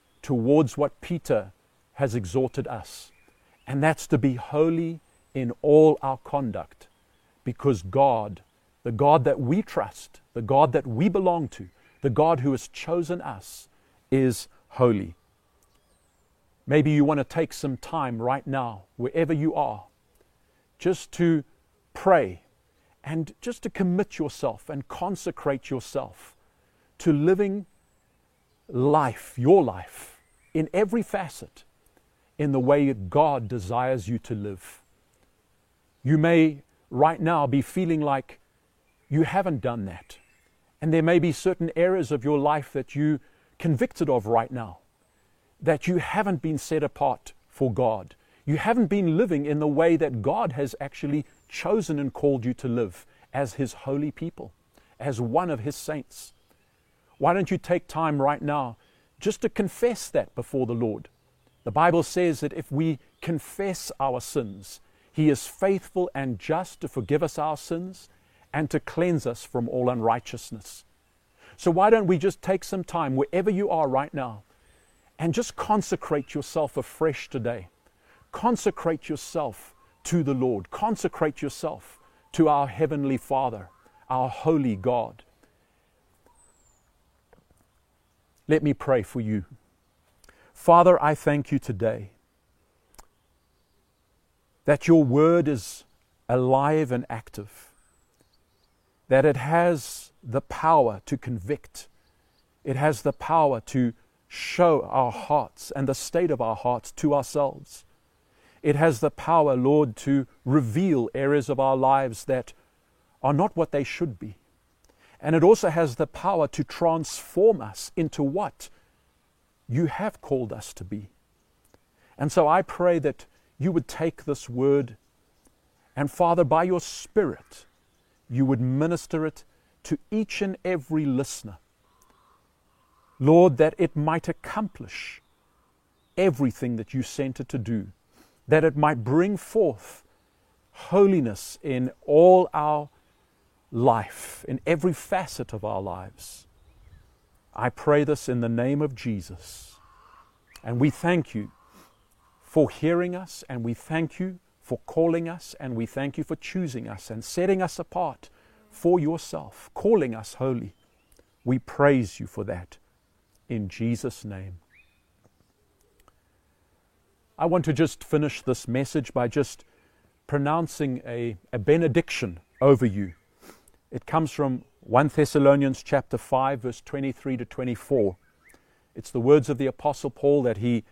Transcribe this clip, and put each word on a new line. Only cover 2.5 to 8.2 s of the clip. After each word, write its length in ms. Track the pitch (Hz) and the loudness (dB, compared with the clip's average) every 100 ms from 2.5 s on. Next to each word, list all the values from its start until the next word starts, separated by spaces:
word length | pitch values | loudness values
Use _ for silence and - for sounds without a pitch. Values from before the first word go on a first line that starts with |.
| - 113 | -4 -8
us, 420 | 117 - - - _ _ _ _ _ - | -10 -14 -20 -20 _ _ _ _ _ -8
and 160 | 139 | 0
that's 240 | 151 156 - | 2 0 0
to 120 | 147 | 2
be 160 | 135 | 2
holy 680 | 123 - 147 165 165 165 165 _ _ _ | 0 -4 0 2 2 -4 -8 _ _ _
in 180 | 135 120 - | -6 -6 -2
all 360 | 147 151 156 151 | 6 8 8 6
our 160 | 135 131 | -2 -6
conduct, 720 | - 143 127 95 73 _ - _ _ _ _ _ | -4 -4 -4 -6 -10 _ -20 _ _ _ _ _
because 380 | - - 143 110 | -10 -2 0 0
God, 600 | 92 131 139 117 | 0 2 4 2